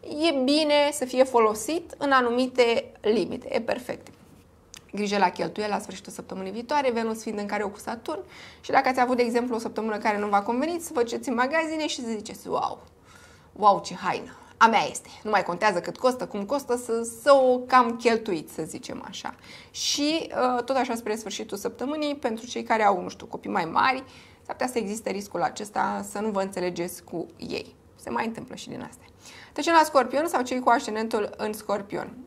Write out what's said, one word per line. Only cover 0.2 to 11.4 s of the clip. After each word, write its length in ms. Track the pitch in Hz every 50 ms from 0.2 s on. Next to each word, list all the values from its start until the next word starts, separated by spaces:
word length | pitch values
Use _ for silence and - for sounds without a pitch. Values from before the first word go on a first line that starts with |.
| 311 330 302 269 254
bine 460 | 254 285 302 311 294 294 294 285 285
să 140 | 294 - 262
fie 180 | 247 - 254 262
folosit 720 | 262 - 233 226 214 208 214 - - 311 349 - - - -
în 140 | 285 285
anumite 800 | 277 262 247 240 233 247 262 254 254 - 240 233 233 220 - - - -
limite, 540 | - 202 214 226 170 - - - - - -
e 60 | -
perfect. 460 | 226 - - 254 - - - - - - - - - - - - - - _ _ _ - - - - - -
Grijă 240 | 202 208 196 202 202
la 120 | 190 180
cheltuieli 420 | 180 - - 170 170 - 208 214
la 80 | 202 190
sfârșitul 320 | 196 - 185 185 - -
săptămânii 400 | 196 - - - - 190 190 190
viitoare, 400 | 196 226 240 240 302 294 277 262
Venus 300 | 233 226 226 226 220 220
fiind 180 | - 233 214 208
în 60 | 208
careu 240 | 202 - 208 214 202
cu 100 | 202 -
Saturn. 400 | - - 220 226 - - 311 381 370 - - - - - - -
Și 100 | - -
dacă 180 | 277 - 262 269
ați 100 | 262 262
avut, 160 | 247 240 254
de 60 | 240
exemplu, 340 | 240 240 226 240 240 247 240
o 40 | 220
săptămână 380 | 220 233 - - 214 226 214 208
care 200 | 208 226 208 202
nu 100 | 208 208
v-a 140 | 202 202
convenit, 420 | 202 214 233 247 285 320 349 339 330
să 60 | - 320
vă 80 | 254
duceți 280 | 240 233 233 233 233 -
în 60 | 254
magazine 520 | 240